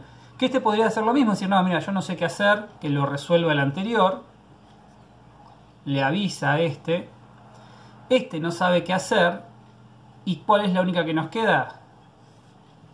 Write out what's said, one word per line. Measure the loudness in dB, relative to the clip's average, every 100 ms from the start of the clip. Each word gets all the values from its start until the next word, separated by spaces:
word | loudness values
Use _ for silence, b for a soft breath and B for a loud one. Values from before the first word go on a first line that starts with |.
| B B B -4
Que | -2
este | 0
podría | 0 2 2
hacer | 0
lo | 0
mismo, | 2 2
decir, | 0 0
"No, | 2
mira, | 2 0
yo | -2
no | -4
sé | -4 -4
qué | -4
hacer, | 0 2 2 -2 -8
que | -4
lo | 0 -2
resuelva | -4 0 2 2
el | 2
anterior". | 0 -2 -2 2 2 0 -10 -20 -20 -20 -20 -20 -20 -20 -20 -20 -20 -20 -20 -20 -20 -14 -6
Le | -2
avisa | 0 0 -4 -2 0
a | 0
este. | 0 -4 -4 -4 -6 -18 -20 -20 -20 B B B B B 0
Este | 0 0 -6
no | -4
sabe | 0 2 2
qué | 0
hacer. | -4 0 2 2 0 -10 -20 -20 -20 -20 -20 -20 -12 -8
¿Y | -4
cuál | 2 2 2
es |
la | 0
única | 0 -2 -2
que |
nos | -2 -4
queda? | -2 0 0 -2 -10 -20 -20 -20 _ -20 -20 -20 -20 -20 -20 -20